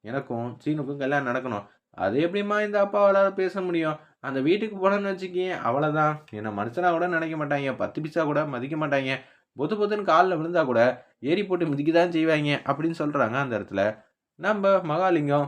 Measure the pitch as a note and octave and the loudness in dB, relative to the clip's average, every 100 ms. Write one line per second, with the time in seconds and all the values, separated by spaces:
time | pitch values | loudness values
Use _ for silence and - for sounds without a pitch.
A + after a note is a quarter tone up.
0 | G#2 C3 C#3 A#2 A#2+ A#2 - D3+ C#3 C#3+ | -6 -8 -6 -6 -6 -6 -4 -4 -4 -4
1 | C3+ C#3+ C3 B2+ B2+ G#2 - _ _ - | 0 0 0 -4 -4 -6 -8 _ _ -4
2 | F#2 B2 E3+ G3+ G#3 G#3 G#3+ G#3 G3+ G#3 | 0 2 0 0 -2 -2 0 0 0 4
3 | G3+ G3 G3 G3 F#3+ F#3+ F3+ E3+ D#3 D3+ | 6 6 4 2 -2 -2 -2 -2 -2 -4
4 | - _ C#3 C3+ C3+ G3+ A3 G3 F#3+ G3+ | -12 _ -6 -2 2 2 0 0 0 2
5 | G3 F#3 F#3 F3+ F#3 F3 A#2 C3 D3+ D#3 | -2 -6 -6 -4 -4 -4 -2 0 0 2
6 | D3+ D3 - G#2 A2 G#2 A2 B2 F3+ E3 | 0 0 -10 -8 -6 -4 -4 0 0 0
7 | F3 E3 D#3+ D#3+ D3 C#3+ C3+ A#2+ G#2 - | 0 -2 -4 -4 -2 -2 -2 -4 -6 -6
8 | D#3 E3+ D#3 C#3+ D3+ F3 F3 D#3 D3+ C#3 | -4 -2 0 0 -2 -4 -6 -4 0 0
9 | C3 C3+ - _ _ - D3+ G#3 G3+ G#3 | 0 -6 -8 _ _ -6 -4 0 0 -2
10 | F#3+ D#3+ F#3 E3+ E3 F3 C#3+ A#2 A#2+ B2 | 2 4 4 2 0 0 2 4 4 2
11 | - _ B2 F3+ G3 F3+ E3 C#3+ D3 E3 | -12 _ -2 -2 0 -2 0 0 2 4
12 | F3+ E3 D#3+ D#3 D3 C#3+ - C#3 D#3+ E3 | 4 2 2 2 2 -2 -2 -2 -2 -2
13 | D3 D3 A2+ B2+ C3+ A2 G2+ G2 G#2 G#2+ | -2 0 0 0 -2 -4 -2 0 0 -2
14 | _ _ _ _ F3+ G#3+ G3 F#3+ E3+ D#3 | _ _ _ _ -2 2 4 2 2 0
15 | F#3 E3+ D3 C#3+ | 2 2 2 0